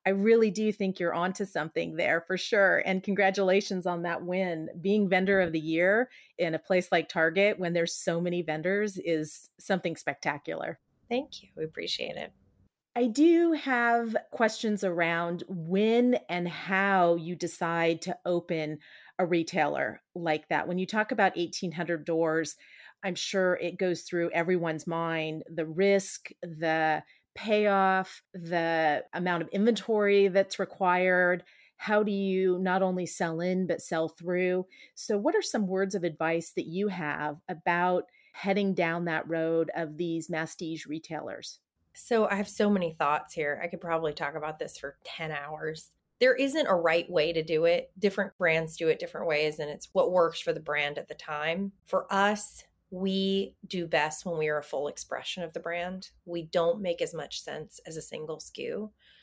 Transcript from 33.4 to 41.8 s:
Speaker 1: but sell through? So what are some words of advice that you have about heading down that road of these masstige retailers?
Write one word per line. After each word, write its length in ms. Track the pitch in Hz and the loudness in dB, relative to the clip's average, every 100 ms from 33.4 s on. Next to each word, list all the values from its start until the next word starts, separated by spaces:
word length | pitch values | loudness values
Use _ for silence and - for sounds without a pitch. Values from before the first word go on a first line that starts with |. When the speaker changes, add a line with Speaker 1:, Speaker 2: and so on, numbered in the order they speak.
| 180 185 180 | 0 0 0
Speaker 1:
but 140 | - | -2
sell 280 | - 165 160 | -2 -2 -2
through? 580 | - 170 180 185 185 185 - - - | -4 -4 0 0 0 -4 -14 -20 -10
So 220 | - 208 | -2 0
what 160 | 262 | 2
are 80 | 415 | 0
some 240 | - 240 185 | 0 -2 0
words 300 | 190 196 196 | 0 0 0
of 80 | |
advice 480 | 170 151 160 165 - - | -2 -2 0 0 -2 -6
that 100 | 165 | -6
you 220 | 175 208 | -4 -4
have 480 | 180 151 147 151 151 - | -4 -6 -4 -6 -6 -10
about 560 | 165 180 175 180 180 - _ _ | -4 0 2 2 0 -2 _ _
heading 400 | - 196 202 196 | -6 -2 2 2
down 320 | 180 165 170 170 | 2 0 0 -2
that 240 | 160 - | -4 -2
road 420 | 165 160 165 160 165 | -2 0 2 0 -2
of 220 | 156 151 | -6 -4
these 300 | 170 165 156 | -4 -4 -4
masstige 560 | 160 160 - 160 160 - | -4 -6 -8 -8 -8 -8
retailers? 720 | 160 - 156 110 113 - - _ _ | -10 -8 -10 -8 -10 -14 -18 _ _